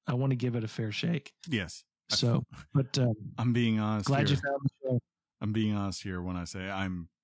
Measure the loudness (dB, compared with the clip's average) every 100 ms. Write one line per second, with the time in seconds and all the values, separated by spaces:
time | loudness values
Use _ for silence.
0 | -2 0 2 2 0 0 -2 -4 -4 -2
1 | 0 -2 -4 -14 -4 -2 -2 -8 -18 _
2 | -4 0 2 2 0 -10 -2 0 0 2
3 | 2 0 -6 -2 2 4 4 2 2 0
4 | 2 2 4 2 0 -2 -2 -2 -2 -2
5 | -2 _ _ _ -2 2 2 2 -2 -4
6 | -6 -6 -4 -4 -6 -8 -6 -4 -4 -4
7 | -8 _